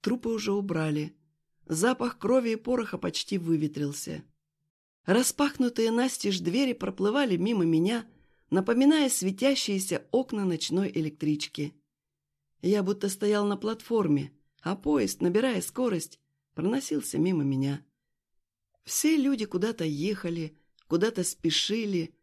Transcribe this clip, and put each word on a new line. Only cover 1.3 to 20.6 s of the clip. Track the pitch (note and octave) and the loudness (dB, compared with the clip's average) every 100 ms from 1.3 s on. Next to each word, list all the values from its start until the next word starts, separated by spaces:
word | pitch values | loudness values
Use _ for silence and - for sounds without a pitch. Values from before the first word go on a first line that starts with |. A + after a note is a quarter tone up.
| _ _ _ - | _ _ _ -6
Запах | D#3 A3 B3 A#3+ - | 0 2 2 -4 -4
крови | G#3 C4 A#3 | 2 2 2
и | A3 | -4
пороха | A#3+ B3 G#3+ B2 | -2 -2 -2 -4
почти | F3 D3+ - G3 | -4 -6 -4 -4
выветрился. | E3 D#3+ D3+ D3+ D3 C#3+ - D#3 - _ _ _ _ _ _ _ - | 0 0 0 -4 -6 -6 -10 -10 -12 _ _ _ _ _ _ _ 2
Распахнутые | G#3 B3+ - C#4+ - B3 A#3+ A3+ | 2 2 0 0 2 -2 2 2
настежь | A3+ B3+ - G3+ F#3+ | 2 0 0 -2 -2
двери | F3 G#3 C4+ | 0 0 0
проплывали | A#3 G3+ F#3+ G3 B3+ C4+ F3 | -2 -6 0 0 2 2 2
мимо | G3 A3+ | 2 2
меня, | E3 D#3+ F3+ A#3 - _ _ _ _ | 4 4 2 0 -6 _ _ _ _
напоминая | F#3 F#3+ A#3 C#4 D#4 C4+ | 0 2 6 6 6 4
светящиеся | - F#3 F#3+ C4+ C4+ - G3 F#3+ F3 - | 2 -2 2 2 2 0 -2 -2 -4 0
окна | A#3+ B3+ G#3+ | -2 0 -2
ночной | F#3+ E3 - F3 G3+ | 0 -2 -2 -2 0
электрички. | F#3 D#3 D3+ D3+ D3+ - - D3 _ _ _ _ _ _ _ _ _ | -2 -4 -2 -2 -2 -4 -8 -8 _ _ _ _ _ _ _ _ _
Я | F3 G#3 | 0 2
будто | F#3+ G3+ G3 | 2 -2 -4
стоял | F#3+ G#3 G#3 G#3 | -2 0 2 0
на | G3+ | -2
платформе, | G#3 A3 - A#3 F3 D3 C#3 _ _ _ | -4 -6 -2 0 2 2 0 _ _ _
а | E3 G3 | -6 -4
поезд, | D4 D4 F#3+ - | 0 0 0 0
набирая | F3+ F#3+ C4 G#3 | 0 2 0 -2
скорость, | - - B3 F3+ - - _ _ _ - | -4 -2 0 0 -4 -16 _ _ _ -4
проносился | F3 B3+ C4+ D4+ - - | -2 -2 -2 -4 -4 -2
мимо | F3 F3 C#3 | 0 2 0
меня. | C3+ C#3 C#3+ - _ _ _ _ _ _ _ _ _ | 0 -2 -4 -10 _ _ _ _ _ _ _ _ _
Все | - - D4+ D#4+ | -8 0 2 2
люди | C4+ C4 G#3+ | 2 0 -2
куда-то | F3+ G#3 A3+ D#3+ | -2 -2 -2 -4
ехали, | C#3+ F3+ G3+ F3 E3+ D#3 _ | -2 -2 -2 -4 -6 -6 _